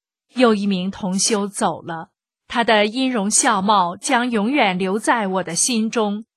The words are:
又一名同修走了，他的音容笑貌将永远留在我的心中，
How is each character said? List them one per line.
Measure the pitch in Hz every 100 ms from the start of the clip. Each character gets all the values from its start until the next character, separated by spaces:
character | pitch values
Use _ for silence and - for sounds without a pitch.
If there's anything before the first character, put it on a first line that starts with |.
| _ _ _
又 | 247 240
一 | 214 202
名 | 190 185
同 | - 190 190
修 | - 208 202
走 | - 190 139
了， | - 165 - _ _ _ -
他 | 247
的 | 226 214 208
音 | 240 262
容 | 247 196
笑 | - 277 208
貌 | 196 208 175 190
将 | - 247 247
永 | 226 208
远 | 294 214 180
留 | 190 208
在 | 311 247 196
我 | 185
的 | 175
心 | 170 - 233 220
中， | 233 208 208 -